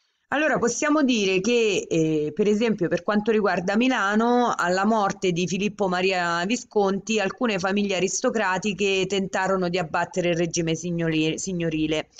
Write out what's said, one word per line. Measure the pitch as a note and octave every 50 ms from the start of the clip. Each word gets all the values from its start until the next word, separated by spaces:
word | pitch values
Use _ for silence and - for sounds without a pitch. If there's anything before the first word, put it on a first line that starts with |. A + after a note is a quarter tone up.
| _ _ _ _ _ _ -
Allora | C#4 D#4 D4+ B3 F#3
possiamo | G#3 A#3+ A#3+ - D4+ D4+ D4 D#4 D4
dire | B3 B3+ A3 G3+ F#3 F#3+ F#3+
che, | F#3 A#3 A#3+ A#3+ A3+ G#3+ F#3+ D#3+ -
eh, | - - E3 D#3+ D#3 D#3 D3+ D3+ D3+ D3
per | - G#3 G3+
esempio, | G#3+ G#3 A#3+ A#3 G#3 - F3 D#3+
per | E3 E3+ -
quanto | - G#3 G#3 G#3 A#3
riguarda | A3 G#3+ G3 G3+ F3 F#3 E3+ F#3+ G3+
Milano, | A3 B3 C4 B3+ A3+ G3 G3 G#3 G#3+ A3+ A#3+ B3 B3 A#3+ A3+ -
alla | - E3+ F3 F3+ F#3+ G3
morte | G#3 A3+ A3 G3+ G3 - - - F#3
di | F3 E3 F#3
Filippo | D3 F3 F#3 G3+ G3+ G#3 - G3+ F#3
Maria | F3+ F3+ F#3 F#3+ F#3+ F3+ F3 E3+ E3+ E3+ F3
Visconti, | G3 B3 B3 - - - G#3+ G3+ F#3+ F#3+ F#3+ F#3+ - A3 G#3+
alcune | F#3+ G3 - - B3+ A#3 G3+ F#3
famiglie | F3 G3 F#3+ G#3 G3+ G3+ F#3+
aristocratiche | F3 F3+ F#3+ - - - B3+ G3+ A3+ G#3 F#3 F#3 F#3 F3+ G#3+ F#3+ E3 G#3 G3 F#3+ F#3+ F#3
tentarono | F#3 G3+ G3 F#3+ F#3 - G3+ F#3+ F#3 F#3+ F#3 F3+ F3
di | F3
abbattere | F#3 F3 D3+ - F3 E3+ - - F#3 E3+ F3
il | F3
regime | E3 F3 E3 E3 F3 E3+ D#3+ E3
signori-, | D#3+ - F3+ E3+ E3+ E3 E3 D#3+ D#3 D#3 D#3+ D#3+ -
signorile | - G3 F#3 F3 E3 E3 D#3 D#3 D#3 D#3 D#3 D#3 - - _ -